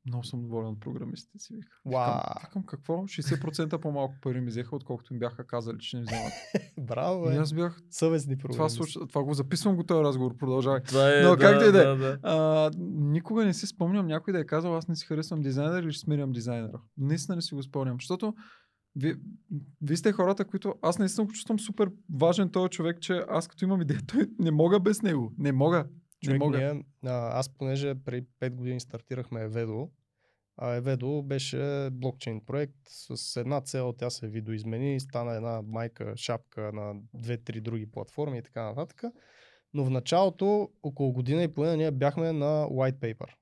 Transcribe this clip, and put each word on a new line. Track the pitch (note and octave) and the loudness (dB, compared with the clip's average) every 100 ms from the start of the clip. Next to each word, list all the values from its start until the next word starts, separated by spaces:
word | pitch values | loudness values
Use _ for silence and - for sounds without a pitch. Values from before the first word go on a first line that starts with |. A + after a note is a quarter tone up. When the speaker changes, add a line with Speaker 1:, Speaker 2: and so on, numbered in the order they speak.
| B2+ | -6
Speaker 1:
„Много | A#2+ | -8
съм | A#2+ B2 | -6 -8
доволен | A#2+ A2+ A2 | -6 -4 -4
от | G#2+ | -6
програмистите | - - A#2+ - - G#3 | -8 -8 -8 -10 -14 -20
си“, | - A3+ | -16 -16
вика. | - _ C3+ | -18 _ -2
Викам, | |
Speaker 2:
Уау. | B2+ A#2+ A#2+ - - - | 0 2 0 -2 -8 -8
Speaker 1:
викам: | G3 | -8
„Какво?“ | F#3+ C#3 - E3+ G3 | -8 -10 -4 -2 -2
Шестдесет | - C3+ D3+ | -6 -2 -2
процента | D#3+ D3+ D#3+ D#3+ | -2 -4 -4 -2
по-малко | D#3 C#3+ C3+ C3+ | -4 -4 -4 -4
пари | C3+ B2+ | -6 -4
ми | B2 | -4
взеха, | A2 B2 C#3+ | -6 -6 -8
отколкото | - B2 - | -8 -10 -8
им | B2 | -6
бяха | A#2 A#2+ B2 | -6 -6 -6
казали, | A#2+ A2+ A2 | -6 -6 -8
че | - B2+ | -8 -8
не | |
вземат. | A2+ A2 G#2+ - - | -6 -6 -6 -10 -4
Speaker 2:
<laughs> | - - - | -4 -4 -12
Браво, | B2 B2 D#3+ F#3+ E3 | -6 -2 0 0 2
Speaker 1:
И | |
Speaker 2:
бе. | C#3 | 2
Speaker 1:
аз | D3+ | 2
бях, | D#3 F3 E3+ - | 0 -2 -4 -14
Speaker 2:
Съвестни | - D#3+ D#3+ C#3 C3+ | 0 2 2 0 -4
Speaker 1:
това | C3+ | -4
Speaker 2:
програмисти. | A#2+ D#3 A#2 | 0 0 0
Speaker 1:
случва, | D#3 E3 D#3 | -6 -6 -6
това | D3 | -4
го | C#3 | -2
записвам | C#3+ C3+ F3+ G#3+ F3+ | -2 -2 0 2 0
го | |
този | E3 E3 | 2 4
разговор, | D3 C3 B2+ B2+ | 4 2 -2 -2
продължавай. | C3+ C3 C3 C3+ | 0 2 2 0
Speaker 3:
Това | C3+ C3+ C#3 C#3+ | 2 6 8 10
е, | |
Speaker 1:
Но | D#3+ F3 | 10 10
Speaker 3:
да, | |
Speaker 1:
както | G3 G3+ A3 | 10 12 10
и | |
да | G3 | 10
е. | C#3 | 8
Speaker 3:
да, | C3+ | 6
да. | C3+ C3+ | 0 -2
Speaker 1:
А, | - D#3+ D#3 D#3 D#3 D#3 F3 | 0 2 4 4 4 0 -6
никога | D#3 D3 D#3 E3+ A3 A3 | -2 0 0 0 2 2
не | |
си | A3+ G3+ | 0 -6
спомням | - F3 G3+ F3 | -2 0 2 0
някой | D#3 - | -2 -2
да | F#3 | -2
е | D3+ | 0
казал: | D#3 F3 E3 | -2 0 -2
„Аз | E3 | -2
не | D#3+ | -6
си | - | -4
харесвам | D#3 D#3 D#3+ | -4 -2 -2
дизайнера“ | C#3 C3 D3+ F3+ | 0 0 0 0
или | E3 | -2
„Ще | D3+ | -4
сменям | - D3 C3+ | -2 0 0
дизайнера“. | B2 A#2 A#2+ A2 - - - | -4 -4 -4 -6 -10 -14 -4
Наистина | C3+ E3 - F3 | -2 -2 -2 -4
не | |
си | D#3 C#3 | -4 -8
го | |
спомням, | C3+ C#3 C3+ B2 | -6 -4 -4 -4
защото | - F#3 G#3+ A3 - - _ _ _ C#3 | -6 -4 -4 -6 -16 -20 _ _ _ -4
ви, | D3 - - - _ D3 - - | -4 -4 -10 -18 _ -10 -10 -8
ви | D3 E3+ | -2 2
сте | G#3+ | 2
хората, | G3+ F#3 G3 F#3+ | 4 2 2 -2
които, | G3 G3+ - | -2 -4 0
аз | E3 F3 | 0 2
наистина | F#3+ G#3 G#3 | 0 0 -2
го | |
чувствам | - - G#3+ | -4 -4 -4
супер | A3 G#3 G3 - - | -2 -2 -2 -2 -8
важен | C#3+ E3 F3+ F#3 | 2 4 4 2
този | F#3 F#3 | 2 0
човек, | - E3 E3+ | 0 -2 -2
че | - F3+ - | -2 -2 0
аз | D#3+ E3 | -2 -2
като | - F#3 | -4 0
имам | G3 | 2
идея, | D3+ A#2+ C#3+ | 0 -2 0
той | B3 G3+ - | 0 0 2
не | E3 | 2
мога | D3+ E3+ G3+ | 6 6 6
без | F#3+ G#3 | 4 2
него. | G#3 D3+ A2+ - | 0 0 -2 -2
Не | C#3+ | 0
мога. | C3 D3+ F3 | 4 4 4
Не | C#3+ - _ _ C#3+ | 0 -12 _ _ 0
Speaker 2:
Човек, | C3+ | 2
Speaker 1:
мога. | D3 C3 | 2 2
Speaker 2:
ние, | C#3 D3 C#3+ _ B2+ | 0 -4 -8 _ -4
а, | B2 A#2 A#2+ | -4 -2 -2
аз | C3+ | -4
понеже | _ C3+ C3+ C#3 C3+ | _ -4 -2 -2 -4
преди | - B2 B2+ _ | -6 -8 -10 _
пет | B2+ B2 | -6 -4
години | B2 B2+ | -6 -6
стартирахме | A#2+ A#2 _ B2+ A#2+ A#2 | -8 -14 _ -10 -8 -8
Еведо, | A2 A2+ A2+ A2 D#3 _ _ _ _ _ _ - | -6 -4 -4 -6 -8 _ _ _ _ _ _ -8
а | A#2+ | -4
Еведо | A#2+ B2+ C3 B2 D3+ | -2 -2 -2 -2 -4
беше | C#3 C3+ C3+ C3 C#3 C#3 C3+ | -2 -4 -4 -4 -4 -2 -4
блокчейн | B2+ B2+ C3 B2 A2 - | -4 -6 -6 -8 -8 -6
проект | C3+ C#3+ _ _ | -4 -4 _ _
с | - - B2 - B2 | -20 -12 -10 -8 -6
една | A#2+ C#3+ | -4 -4
цел, | C3+ C3+ B2+ | -4 -4 -4
тя | A#2 B2 | -4 -6
се | - A2 | -6 -8
видоизмени, | A2 G#2+ A2 A2+ A2+ C#3 C3+ | -8 -6 -6 -4 -2 -2 -2
стана | C3+ A#2+ A#2+ A2+ | -4 -6 -4 -4
една | A#2 A2+ | -4 -6
майка | G#2+ A2 A#2 - G#2+ A2 | -6 -6 -8 -8 -10 -8
шапка | - A#2 _ - G#2+ | -6 -6 _ -10 -8
на | G#2+ G#2 G2+ A2+ | -8 -8 -10 -14
две-три | B2 A#2 A#2+ A#2+ A2 | -12 -8 -6 -4 -4
други | A2 A2+ G#2+ | -2 -4 -6
платформи | G#2+ G#2 - D3 B2 | -10 -10 -4 -4 -4
и | |
така | - - | -8 -6
нататък. | A2 A2+ F3+ - A#3+ - _ _ - _ _ | -6 -4 -8 -8 -10 -10 _ _ -20 _ _
Но | D3 C3 | 0 2
в | |
началото, | C3 - E3+ F#3+ F3 G3 G#3 G3+ _ | 0 2 4 4 2 2 2 0 _
около | D3+ C3+ C#3 | -10 -2 -2
година | B2+ B2 D#3 | 0 0 0
и | E3+ | 0
половина, | D#3 D#3 D#3+ | 0 0 2
ние | D#3 | 0
бяхме | C3 C#3 C#3+ E3 | 2 0 0 -2
на | D#3 C#3+ D3+ D3 | 0 0 0 0
white | C3 C3 C3+ | 0 0 0
paper. | A#2 A2 - _ | -6 -8 -14 _